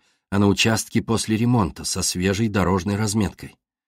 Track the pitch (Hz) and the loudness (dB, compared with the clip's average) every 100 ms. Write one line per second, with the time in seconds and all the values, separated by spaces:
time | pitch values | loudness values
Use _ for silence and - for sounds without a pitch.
0 | _ _ _ 98 101 98 113 110 - 113 | _ _ _ 2 2 4 2 0 -2 -4
1 | - 110 - 110 120 123 87 - - 92 | -2 -2 0 0 2 2 0 -4 -8 -4
2 | 85 92 92 101 113 101 87 95 87 101 | -4 -2 0 0 0 0 0 0 -2 -2
3 | 110 110 98 - 135 - _ _ | -2 -2 -2 -4 -18 -20 _ _